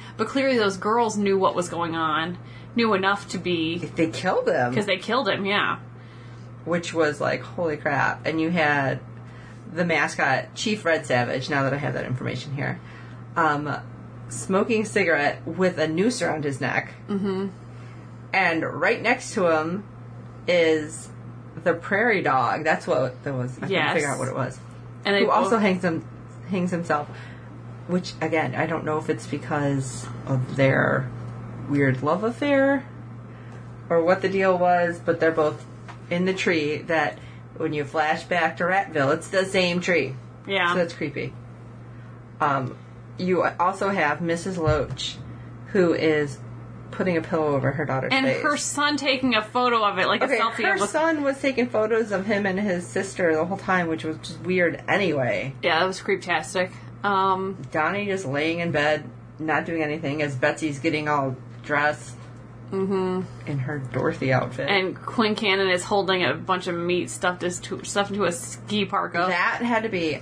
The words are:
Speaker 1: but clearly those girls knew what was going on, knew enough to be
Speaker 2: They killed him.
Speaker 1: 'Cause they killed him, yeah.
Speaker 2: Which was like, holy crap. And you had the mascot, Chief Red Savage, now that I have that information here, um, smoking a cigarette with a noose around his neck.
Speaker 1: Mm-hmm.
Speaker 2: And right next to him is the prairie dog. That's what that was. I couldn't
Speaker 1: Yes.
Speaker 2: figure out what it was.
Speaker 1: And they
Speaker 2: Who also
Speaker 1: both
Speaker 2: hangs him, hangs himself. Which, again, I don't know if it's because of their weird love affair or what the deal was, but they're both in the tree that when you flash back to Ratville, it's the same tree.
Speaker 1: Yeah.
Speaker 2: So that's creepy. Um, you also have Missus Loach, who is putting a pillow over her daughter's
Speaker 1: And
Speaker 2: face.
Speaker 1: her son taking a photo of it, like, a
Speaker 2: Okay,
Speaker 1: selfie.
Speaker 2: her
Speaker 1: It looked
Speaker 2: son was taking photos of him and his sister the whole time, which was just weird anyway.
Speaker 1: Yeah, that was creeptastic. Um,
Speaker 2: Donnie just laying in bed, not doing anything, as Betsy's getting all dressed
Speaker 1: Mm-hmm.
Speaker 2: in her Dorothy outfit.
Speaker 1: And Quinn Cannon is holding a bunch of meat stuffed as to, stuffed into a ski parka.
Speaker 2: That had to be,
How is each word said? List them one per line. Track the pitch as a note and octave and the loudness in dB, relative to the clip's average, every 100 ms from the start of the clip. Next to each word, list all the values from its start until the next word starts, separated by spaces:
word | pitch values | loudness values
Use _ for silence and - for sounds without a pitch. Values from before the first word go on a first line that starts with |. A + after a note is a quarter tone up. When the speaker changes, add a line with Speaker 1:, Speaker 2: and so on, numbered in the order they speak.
| - - | -8 -4
Speaker 1:
but | A3+ | -2
clearly | C4+ C4+ B3 | 2 2 4
those | G#3 F#3 | 2 0
girls | G#3 A#3 A3+ G#3 | 0 2 2 2
knew | G3+ G3 | 2 4
what | F#3 - | 4 2
was | F3 | -2
going | E3 E3 E3 | -2 -2 0
on, | D#3+ D3+ E3 F3 - - - A#3 | 0 0 -2 -6 -12 -16 -4 2
knew | A3+ | 4
enough | G3 F#3+ G3+ - | 4 4 2 -2
to | F#3 | -6
be | F3 E3+ D#3+ E3+ | 0 0 0 -2
Speaker 2:
They | - - E3 | -4 0 0
killed | - F#3 A4+ B4+ | 0 0 2 2
him. | E3 B2 B2+ | 2 2 2
Speaker 1:
'Cause | G3+ | 0
they | F#3+ | 0
killed | - A#3+ C#4 | 0 0 2
him, | D3+ G3 | 0 2
yeah. | G3+ G#2+ - - - - - - - - - - | 2 2 -2 -6 -16 -18 -18 -16 -16 -16 -10 -2
Speaker 2:
Which | F3 F3 | -2 0
was | E3 D3+ C#3+ | 2 2 2
like, | - C3+ | 0 -2
holy | - - E3+ D3 | -4 -4 -2 0
crap. | D#3 C#3 - - - | 0 2 2 0 -2
And | D#3+ | 0
you | D#3+ | 2
had | F3 D3+ C#3+ C3+ C3 - - - - - - - | 4 4 4 2 -2 -8 -16 -16 -16 -16 -16 -10
the | D#3+ F3 | -2 2
mascot, | D#3 D#3 - D3 B2+ - | 2 0 0 2 2 -2
Chief | - A3 G#3 E3 | -4 -2 0 2
Red | D#3 - | 0 2
Savage, | B2+ A#2+ C3 B2 | 2 2 0 0
now | C#3+ | 0
that | C3+ | 2
I | C#3+ | 0
have | C#3+ C3+ | -2 -4
that | - | -4
information | B2+ B2 A#2+ - | -4 -4 -6 -6
here, | C3+ C3 A#2+ - - - - - - | -6 -4 -6 -10 -16 -16 -16 -8 0
um, | D#3 D3 D3 C3 - - - - - | 2 2 -2 -6 -8 -14 -16 -14 -12
smoking | - - F#3+ A3 A3 | -10 0 2 4 2
a | G#3+ | 2
cigarette | G#3 E3+ D3+ C#3+ - - | 2 4 4 2 0 -6
with | D#3+ F#3 - | 0 2 2
a | D#3 | 0
noose | D#3+ A3 A#3+ | 2 2 2
around | E3+ D#3 D3 | 0 0 -2
his | C3 | -2
neck. | B2+ A2 - - - | 0 -2 -4 -10 -4
Speaker 1:
Mm-hmm. | G3+ G3 F#3+ G3 - - - - - - - - | -2 0 0 -4 -8 -16 -16 -16 -16 -16 -16 -2
Speaker 2:
And | F#3+ F3+ E3 | 2 4 2
right | - C#3+ F3+ B3 | 0 0 2 2
next | A3 B3+ - | 2 0 0
to | A3+ F3 | 2 4
him | D#3 D#3+ F#3 - - - - - - - | 4 2 -4 -6 -14 -16 -14 -16 -10 2
is | F3 D#3+ D#3 D3+ - - - - - - - | 4 6 4 0 -8 -14 -14 -14 -16 -14 -4
the | F3+ | 0
prairie | E3 - G3+ A#3+ G3 | 0 0 2 4 2
dog. | D3 C3+ A#2 F#2+ | 4 4 2 2
That's | D#3 F3+ - | 0 0 2
what | D3 B2+ - | 2 0 -2
that | D3 | -6
was. | C3 B2 B2+ | -4 -4 -6
I | |
couldn't | - | -2
Speaker 1:
Yes. | F#3 D3+ | 0 2
Speaker 2:
figure | E3 D3 | 2 0
out | C3+ | 0
what | B2 | -2
it | - | -2
was. | C3+ - - - - - | -4 -6 -14 -16 -16 -6
Speaker 1:
And | G3+ G3+ | 0 4
they | |
Speaker 2:
Who | A3 | 6
also | G#3+ G3+ | 4 4
Speaker 1:
both | A3+ | 4
Speaker 2:
hangs | G#3 F#3 | 4 4
him, | F3+ D#3+ - - - - - | 0 -2 -6 -14 -16 -14 -4
hangs | F#3 F3 | 0 0
himself. | E3+ E3+ D3+ - - - - - - - - - | 0 0 0 -2 -10 -14 -14 -16 -16 -14 -12 -2
Which, | F3+ F3+ - | -2 -2 -4
again, | D#3 D#3+ C#3+ B2 | 0 2 0 0
I | D#3 | 0
don't | E3 D3 | -2 -2
know | D3+ | -2
if | D3+ | 0
it's | D3+ - | -4 -4
because | D3 - D3+ C#3+ C#3 C3 - - - - | -6 -2 0 2 0 -2 -6 -10 -8 -2
of | C3+ B2+ C3+ | -2 0 2
their | C3+ C#3 C#3 C#3 C3+ - - - - - - | 4 4 4 2 -2 -8 -10 -12 -12 -10 -2
weird | C#3+ C#3 B2+ | 2 4 2
love | C#3 F3+ | 2 0
affair | A3 A#3+ C#4+ C#4 C4+ C#4 - - - - - - - - - - - | 0 0 2 4 4 2 -2 -14 -14 -14 -14 -16 -14 -14 -14 -12 0
or | E3+ | 2
what | E3 F#3+ | 4 4
the | G3 | 2
deal | F#3+ F#3+ F3+ | 2 4 4
was, | F3 F3 F3 E3+ | 6 6 4 0
but | - E3 | 0 2
they're | E3 | 4
both | D#3+ D3+ C3+ - - - - - | 4 2 0 -12 -16 -16 -14 -4
in | F3 F#3 | 0 0
the | |
tree | F#3+ - E3 D3 D3+ | 0 2 2 2 -2
that | - D#3+ D3 - - - - - | 0 0 0 -4 -14 -16 -14 -4
when | D#3+ | -2
you | D3+ | -2
flash | C#3 D#3+ D3+ E3+ | -2 0 2 0
back | - F3 D#3 - | 0 2 2 0
to | |
Ratville, | F3 F#3+ G3 D3+ C3+ | 2 2 2 2 2
it's | D#3 - | 2 0
the | F#3+ | 0
same | F#3+ F#3+ F3+ F3 | 2 2 2 2
tree. | F3+ E3+ - - - - - | 2 2 2 -6 -12 -14 -4
Speaker 1:
Yeah. | G3 F3 | 0 2
Speaker 2:
So | F3+ | 2
that's | E3+ | 0
creepy. | - D#3 - - - - - - - - - - - - - | -2 -6 -4 -8 -8 -16 -16 -16 -16 -16 -16 -16 -18 -14 -2
Um, | D3+ C#3 B2+ - - - - - | 0 2 -2 -8 -16 -18 -14 -4
you | F3+ F3+ | 2 4
also | E3 - F3+ F#3+ G3 | 2 4 2 4 0
have | G3 D3 D3 | 2 2 2
Missus | E3+ E3+ F#3+ F3 | 0 0 -2 0
Loach, | D#3 D3+ B2 B2+ - - - - - - - | 4 4 2 -4 -6 -8 -12 -14 -14 -16 -2
who | G#3 F3 | 4 4
is | D#3+ D#3+ D3+ D3 C3 - - - - - | 4 4 2 0 -4 -12 -14 -14 -14 -12
putting | - F#3 E3+ | -4 0 0
a | |
pillow | D#3+ E3+ D3+ C#3+ | 0 0 2 2
over | B2+ | 2
her | C#3+ C#3+ | 0 -2
daughter's | C3 C3 | 0 0
Speaker 1:
And | C4+ C4+ | 2 2
Speaker 2:
face. | A#3 | 2
Speaker 1:
her | D4+ D4 | 2 0
son | - - D4 D4 | -2 0 2 2
taking | C#4 C4 C4 A3+ | 2 2 4 2
a | |
photo | G#3+ B3 B3 A#3 G#3 | 2 2 4 4 4
of | F#3 | 2
it, | E3+ | 2
like, | A3 | 2
a | C4 | 2
Speaker 2:
Okay, | B3 | 2
Speaker 1:
selfie. | A3+ A3+ A#3 | 2 2 0
Speaker 2:
her | - | 2
Speaker 1:
It | |
looked | G3+ | 2
Speaker 2:
son | D#4 D#4+ D#4 | 4 2 4
was | C#4 C#4 | 0 0
taking | C#4 B3+ B3 | 0 2 2
photos | G#3+ G#3+ A3+ A3+ | 2 2 2 2
of | F#3+ G3 | 0 0
him | G3+ G3+ | 0 2
and | F#3 | 0
his | G#3 F3 F3 | 0 0 -2
sister | F#3+ F#3+ - F3 | -4 -4 0 2
the | D#3 F3 | 4 2
whole | G3 | -2
time, | - F#3 E3+ | 2 2 2
which | D#3+ | -2
was | D#3 D#3 | -4 -6
just | - - | -8 -8
weird | E3+ F#3 F3 C#3+ - | 0 4 4 2 0
anyway. | F3 F#3+ D3 A#2+ G2+ B2+ C3+ | 2 2 2 2 0 -2 -2
Speaker 1:
Yeah, | F3+ D#3+ | 2 4
that | F#3 | 2
was | F#3 | 0
creeptastic. | - F#3 F#3 E3+ - F#3+ F#3 - - - | -2 -2 2 -2 0 -2 -2 -4 -16 -4
Um, | G3+ G3 F#3+ F#3+ F#3+ F#3+ - | 0 4 4 2 0 -6 -4
Speaker 2:
Donnie | D#3+ D#3 G3 G3+ | 0 0 0 -2
just | F#3+ C#3 | -2 -2
laying | C#3+ D#3 E3+ | 0 0 0
in | E3+ | 0
bed, | D3+ D3 D3+ - - - - | 2 4 2 -2 -14 -16 -8
not | D#3 D3+ E3+ | 0 0 0
doing | E3 | -2
anything, | D3+ D#3 D#3 D3+ | -2 -2 -2 -2
as | D3 C3 | -2 2
Betsy's | D3+ D3+ D#3+ C#3 | 0 2 -2 -2
getting | E3 D3+ D3+ | 0 0 2
all | D3 C3+ B2 - - | 2 2 -2 -10 -12
dressed | - D3 D3 D3+ - - - - - - - | -2 2 2 0 -6 -16 -16 -18 -18 -16 -6
Speaker 1:
Mm-hmm. | G3 F#3+ F#3+ F#3 F#3 F#3 - - | -2 0 2 0 -2 -4 -10 -6
Speaker 2:
in | C#3+ | -4
her | C3 D3 | -4 -6
Dorothy | C3 C3 C#3+ E3 C3+ | -4 0 0 0 2
outfit. | B2+ - - C#3 | 2 0 -4 0
Speaker 1:
And | G3 F#3 - | 2 0 -4
Quinn | - - G#3+ G#3 | -6 0 2 2
Cannon | G#3+ F#3+ F#3+ | 2 2 4
is | F3+ | 2
holding | - G3+ F3+ F#3 | 2 0 2 2
a | D#3+ | 2
bunch | D#3 B2 F3+ F#3 | 0 0 -2 0
of | E3+ | -2
meat | F3 F3+ - | 0 0 -2
stuffed | - F#3 F3+ | -2 -2 0
as | F3+ F3+ | -4 -4
to, | - F#3+ | -8 -8
stuffed | - G3+ G3+ | -4 -2 0
into | G3+ | 0
a | F3 | 0
ski | F3 - - - G#3 G3 | 0 -6 -12 -4 0 0
parka. | F#3+ F3 E3+ F3+ | 0 -2 0 0
Speaker 2:
That | F3 G3+ - | 2 2 0
had | A#3+ A3+ | 0 0
to | A3 | 0
be, | F#3+ D#3+ C#3+ | -2 -2 -2